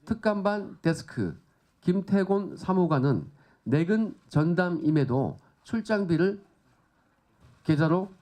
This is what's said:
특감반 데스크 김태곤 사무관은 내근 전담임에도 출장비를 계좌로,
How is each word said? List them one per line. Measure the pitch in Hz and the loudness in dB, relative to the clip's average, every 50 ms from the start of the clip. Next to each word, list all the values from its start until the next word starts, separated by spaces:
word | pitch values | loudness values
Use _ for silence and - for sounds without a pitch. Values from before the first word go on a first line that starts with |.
| _ | _
특감반 | - 220 - - 220 208 202 190 202 208 208 196 - - - | -8 -6 -2 -2 -2 -2 0 0 -2 -2 -4 -6 -10 -10 -4
데스크 | - 165 165 160 - - - 127 98 85 - - - _ _ _ _ _ _ _ | -2 -2 -2 -2 -6 -10 -6 -6 -4 -4 -6 -10 -16 _ _ _ _ _ _ _
김태곤 | - 170 180 196 185 - 196 196 190 185 196 202 196 - - | -2 -2 0 0 0 0 0 2 2 2 0 -2 -2 -4 -10
사무관은 | - - - 185 185 180 160 160 135 127 143 123 87 - - - - _ _ _ _ | -8 -4 -2 2 2 2 2 2 2 2 2 0 0 -4 -8 -14 -20 _ _ _ _
내근 | - - 131 151 170 175 214 220 220 202 - - _ - | -4 0 0 2 2 2 2 0 0 -2 -6 -12 _ -2
전담임에도 | - 147 156 170 175 170 180 175 175 156 - 151 156 151 131 113 120 135 123 78 71 - - _ _ _ | 0 2 2 2 2 2 0 0 -2 -2 0 2 2 2 2 2 0 0 -2 -2 -4 -10 -16 _ _ _
출장비를 | _ - - 226 214 - 220 202 202 170 165 151 180 196 208 196 - _ _ _ _ _ _ _ _ _ _ _ _ _ _ _ _ _ _ _ - - - _ | _ -6 -6 -4 -2 0 0 0 0 2 2 2 2 0 0 -4 -10 _ _ _ _ _ _ _ _ _ _ _ _ _ _ _ _ _ _ _ -20 -20 -20 _
계좌로, | _ - 156 143 165 156 165 185 190 202 - - | _ 0 2 2 2 2 2 0 -2 -4 -10 -18